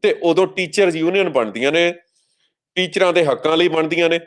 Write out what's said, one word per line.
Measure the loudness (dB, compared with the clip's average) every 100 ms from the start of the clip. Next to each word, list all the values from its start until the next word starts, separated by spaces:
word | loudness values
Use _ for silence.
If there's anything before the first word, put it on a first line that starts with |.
ਤੇ | 0 0
ਉਦੋਂ | 0 2 0
ਟੀਚਰ | -2 -6 0 0 0
ਯੂਨੀਅਨ | -2 0 0
ਬਣਦੀਆਂ | 0 -2 -2 -2
ਨੇ, | 0 0 -4 _ _ _ _ _ _ _
ਟੀਚਰਾਂ | -6 -4 0 2
ਦੇ | 2
ਹੱਕਾਂ | 2 0 0 2
ਲਈ | 2
ਬਣਦੀਆਂ | 0 -2 0 0
ਨੇ | 0